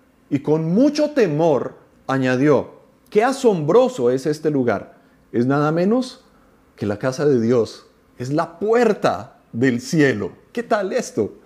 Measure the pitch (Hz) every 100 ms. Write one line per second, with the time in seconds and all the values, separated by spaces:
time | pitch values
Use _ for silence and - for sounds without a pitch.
0 | _ _ - 139 143 156 160 185 285 302
1 | 294 294 196 147 165 127 123 - _ _
2 | - 135 131 127 147 127 92 - _ _
3 | _ 208 240 262 247 185 147 214 254 254
4 | 120 131 156 151 156 143 120 98 - -
5 | _ _ _ 113 123 143 147 165 185 240
6 | 254 - _ _ _ _ _ - 107 101
7 | 131 131 147 127 113 123 107 - - _
8 | _ - 127 147 165 - 208 233 226 202
9 | 127 92 113 _ _ 113 135 120 - 165
10 | 139 110 92 - _ - 233 214 196 247
11 | - - 101 -